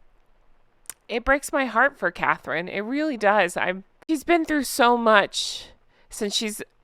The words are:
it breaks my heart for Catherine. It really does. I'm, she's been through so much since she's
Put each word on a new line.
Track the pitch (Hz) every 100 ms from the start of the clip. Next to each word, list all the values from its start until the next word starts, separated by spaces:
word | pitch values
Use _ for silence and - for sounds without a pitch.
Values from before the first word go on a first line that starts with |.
| _ _ _ _ _ _ _ _ _ - _
it | 220 233
breaks | 277 -
my | 302 262
heart | 220 269 277
for | 185
Catherine. | 175 135 160 - 143 175
It | -
really | 214 277 311 247
does. | 208 208 175 -
I'm, | - 185 - _ _
she's | 320
been | - 349 320
through | 302
so | 254 - 240 240
much | 233 214 170 - - - - - _ _ _
since | - 208 196
she's | 220 208 - _